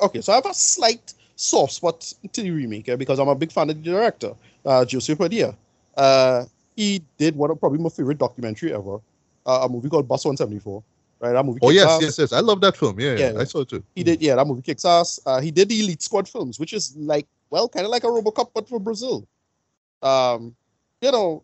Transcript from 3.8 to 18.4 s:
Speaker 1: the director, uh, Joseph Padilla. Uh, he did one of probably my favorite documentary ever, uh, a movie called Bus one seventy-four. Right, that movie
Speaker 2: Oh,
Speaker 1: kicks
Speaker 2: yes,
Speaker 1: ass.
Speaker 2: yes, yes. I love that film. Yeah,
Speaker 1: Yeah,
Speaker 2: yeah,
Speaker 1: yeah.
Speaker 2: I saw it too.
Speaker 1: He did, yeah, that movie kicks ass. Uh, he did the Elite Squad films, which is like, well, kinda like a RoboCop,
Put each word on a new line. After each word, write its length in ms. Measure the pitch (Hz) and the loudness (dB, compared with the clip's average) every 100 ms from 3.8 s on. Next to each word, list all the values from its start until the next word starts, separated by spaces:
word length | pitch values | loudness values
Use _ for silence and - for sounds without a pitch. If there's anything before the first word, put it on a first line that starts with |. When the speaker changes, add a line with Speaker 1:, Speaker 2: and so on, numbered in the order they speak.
Speaker 1:
the 60 | 160 | -4
director, 460 | 185 226 - 104 107 _ _ 147 | 0 0 -2 -10 -12 _ _ 2
uh, 180 | 131 123 | 4 4
Joseph 320 | 127 123 151 | -2 -4 -2
Padilla. 380 | 175 220 120 107 _ _ _ - | 0 0 -2 -4 _ _ _ 2
Uh, 480 | 135 135 131 123 123 _ _ - | 6 6 6 2 -2 _ _ -4
he 260 | 208 196 151 _ | -2 -2 -8 _
did 180 | 151 147 | -2 0
one 140 | 147 | -2
of 100 | 160 | 0
probably 200 | 170 147 | -2 0
my 100 | 165 | -4
favorite 300 | - 135 147 | -4 -4 -2
documentary 520 | 123 - 117 107 160 | -2 -4 -8 -6 -6
ever, 260 | 104 98 104 - _ _ _ 127 | -6 -8 -12 -14 _ _ _ 0
uh, 140 | 131 | 0
a 40 | 131 | 0
movie 220 | 123 139 | -4 -2
called 180 | 156 123 | -2 0
Bus 180 | 131 156 | -2 -2
one 120 | 131 | -2
seventy-four. 460 | 113 104 104 101 - _ _ _ | -4 -6 -12 -14 -16 _ _ _
Right, 120 | 120 | 0
that 120 | 123 139 | 0 0
movie 140 | 120 | 2
Speaker 2:
Oh, 60 | 127 | 6
Speaker 1:
kicks 80 | 185 | 8
Speaker 2:
yes, 140 | 175 | 8
Speaker 1:
ass. 120 | 160 | 6
Speaker 2:
yes, 160 | 156 151 | 2 0
yes. 140 | 143 | 0
I 80 | 123 | 2
love 220 | 226 196 | 2 4
that 160 | 190 - | 2 2
film. 200 | 131 98 | -2 -2
Yeah, 120 | 139 | -2
Speaker 1:
Yeah, 80 | 113 | 0
Speaker 2:
yeah, 140 | 131 | 0
Speaker 1:
yeah. 80 | 110 | -2
Speaker 2:
I 20 | |
saw 160 | 131 160 | -4 -4
it 80 | 131 | -6
too. 160 | - - | -8 -10
Speaker 1:
He 100 | - 170 | -2 0
did, 160 | 160 | 2
yeah, 140 | 156 127 | 2 2
that 120 | 147 | 2
movie 140 | 127 | -2
kicks 240 | 147 147 180 | -6 -4 4
ass. 340 | 170 170 - - | 4 2 -4 -2
Uh, 160 | 131 | -2
he 100 | 156 | 0
did 160 | 156 202 | 2 2
the 100 | 220 | 2
Elite 200 | 208 160 | -2 -4
Squad 280 | - 202 196 | -2 -2 -4
films, 320 | - 131 117 | -8 -8 -8
which 100 | 165 | -8
is 240 | 214 143 143 | -6 -8 -8
like, 320 | 151 147 147 _ _ | -2 -2 -4 _ _
well, 180 | 160 233 | -2 -2
kinda 220 | 190 202 | -2 -2
like 160 | 240 233 | -2 0
a 20 | |
RoboCop, 440 | 233 214 214 | 0 0 -2